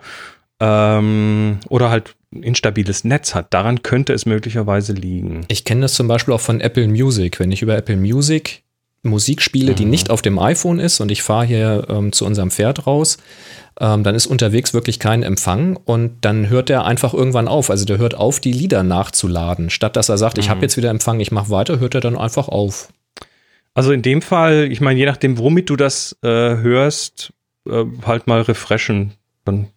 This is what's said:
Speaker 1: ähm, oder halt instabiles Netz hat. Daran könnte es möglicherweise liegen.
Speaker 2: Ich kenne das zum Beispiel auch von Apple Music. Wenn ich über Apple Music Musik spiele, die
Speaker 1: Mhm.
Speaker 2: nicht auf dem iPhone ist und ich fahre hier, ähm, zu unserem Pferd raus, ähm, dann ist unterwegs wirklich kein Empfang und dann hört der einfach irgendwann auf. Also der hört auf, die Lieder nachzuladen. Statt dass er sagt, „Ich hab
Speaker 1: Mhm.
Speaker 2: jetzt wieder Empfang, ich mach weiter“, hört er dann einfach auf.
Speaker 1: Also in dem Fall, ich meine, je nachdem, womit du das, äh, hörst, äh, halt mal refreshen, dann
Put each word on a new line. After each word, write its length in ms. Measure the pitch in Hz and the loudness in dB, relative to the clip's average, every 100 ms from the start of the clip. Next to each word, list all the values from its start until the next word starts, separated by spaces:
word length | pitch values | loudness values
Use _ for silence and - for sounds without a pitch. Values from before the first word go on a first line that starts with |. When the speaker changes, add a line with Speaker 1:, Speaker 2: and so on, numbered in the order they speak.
| - - - - _ - | -6 -20 -20 -20 _ -2
Speaker 1:
ähm, 1000 | 110 107 107 107 107 107 107 107 107 104 - | 2 4 4 4 2 2 2 2 0 -2 -2
oder 220 | 123 120 | 0 2
halt 240 | 113 - _ _ | 2 -2 _ _
instabiles 720 | - 113 127 113 104 101 95 | -8 -4 0 0 0 0 -2
Netz 320 | 113 143 - 90 | 0 0 -2 -6
hat. 180 | 87 | -4
Daran 300 | 90 104 123 | -4 -2 -2
könnte 300 | - 123 139 | 0 0 0
es 120 | 117 117 | 0 0
möglicherweise 680 | 107 113 117 104 101 101 | -2 -2 -4 0 0 -2
liegen. 520 | 98 90 90 92 82 82 | -4 -6 -6 -6 -6 -6
Speaker 2:
Ich 160 | 98 - | -6 -2
kenne 160 | 117 | 0
das 120 | 135 | 0
zum 140 | - 120 | 0 0
Beispiel 260 | 117 - | 0 0
auch 80 | 117 | 0
von 200 | - 117 | 0 0
Apple 260 | 117 127 110 | 0 0 2
Music. 520 | 107 135 113 90 - | 2 2 2 0 0
Wenn 120 | 92 | -2
ich 100 | 98 | 0
über 160 | 110 110 | 0 -2
Apple 200 | 113 98 | 0 0
Music 640 | 98 127 143 156 - - _ _ _ _ | 2 0 0 0 -4 -12 _ _ _ _
Musik 400 | 117 104 104 147 | -2 0 0 -2
spiele, 320 | - 135 131 101 | -2 0 2 2
die 80 | |
Speaker 1:
Mhm. 80 | 104 | 2
Speaker 2:
nicht 180 | 151 - | 0 0
auf 140 | 113 | 0
dem 160 | - 98 | 0 2
iPhone 400 | 101 170 175 170 | 2 0 0 0
ist 200 | 170 - | 0 0
und 120 | 104 | -2
ich 100 | 104 | -2
fahre 240 | - 110 117 | -2 0 2
hier, 400 | 113 110 104 - | 2 2 0 -2
ähm, 220 | 104 101 | -2 -2
zu 140 | - 101 | -2 0
unserem 240 | 104 92 | 0 0
Pferd 380 | - 107 143 135 | 0 0 0 0
raus, 320 | 143 160 - - - - - - - | 0 0 -2 -8 -20 -20 -20 -20 -4
ähm, 240 | 117 107 | 0 2
dann 120 | 104 110 | 2 0
ist 100 | - | 0
unterwegs 480 | 131 113 110 127 | 2 2 2 0
wirklich 260 | 117 - 113 | 0 -2 -2
kein 220 | 110 113 | 0 0
Empfang 560 | 117 95 - 90 170 185 - | 0 -2 0 0 0 -2 -2
und 280 | 117 117 117 | 0 0 -2
dann 280 | 107 107 104 | 0 0 2
hört 200 | 123 127 | 0 2
der 160 | 131 90 | 0 0
einfach 280 | 117 127 | 0 0
irgendwann 340 | 127 131 127 113 | 0 0 0 0
auf. 220 | 151 127 | 0 0
Also 160 | 98 101 | 0 0
der 140 | 101 | 0
hört 160 | 117 - | 0 0
auf, 240 | 110 135 | 0 0
die 120 | 131 | -2
Lieder 300 | 123 180 107 | -2 0 0
nachzuladen. 880 | 92 90 98 - 95 87 85 87 85 | 2 0 -2 -2 -2 -2 -2 -4 -4
Statt 260 | - 107 - | -2 -2 0
dass 140 | 107 | 0
er 80 | 101 | 2
sagt, 220 | 110 113 | 0 0
„Ich 100 | 104 | -2
hab 80 | 101 | 0
Speaker 1:
Mhm. 60 | |
Speaker 2:
jetzt 120 | 135 - | -2 0
wieder 140 | 117 | -2
Empfang, 300 | 107 - 113 | -2 -2 -2
ich 120 | 104 | -2
mach 200 | 107 101 | -2 -2
weiter“, 260 | 98 104 151 | -2 0 0
hört 140 | 123 | -2
er 80 | 131 | -2
dann 160 | 120 123 | -2 -2
einfach 300 | 113 - 127 | -4 -4 -4
auf. 420 | 104 101 101 - _ _ - - _ _ _ _ - | -2 -2 -4 -14 _ _ -20 -20 _ _ _ _ 0
Speaker 1:
Also 160 | 131 | 2
in 100 | 139 | 2
dem 220 | 120 143 | 2 0
Fall, 480 | - 180 160 151 147 | 0 2 4 4 2
ich 100 | 117 | 0
meine, 180 | 139 131 | 2 2
je 60 | 139 | 2
nachdem, 320 | 135 135 120 | 2 0 2
womit 320 | 123 165 180 | 2 2 2
du 60 | 139 | 0
das, 420 | 139 - - - | 0 -2 -8 -6
äh, 40 | 120 | 0
hörst, 1040 | 117 120 117 120 123 143 151 - - - _ _ _ - | 2 2 2 2 2 2 -2 -8 -12 -18 _ _ _ -4
äh, 140 | 117 113 120 120 | -2 -2 -4 -2
halt 180 | 117 - | -2 2
mal 160 | 113 | 2
refreshen, 720 | 113 110 - 107 - 101 101 - _ _ | 2 -2 0 -2 0 -2 -2 -6 _ _
dann 240 | - 98 101 | -4 -2 -4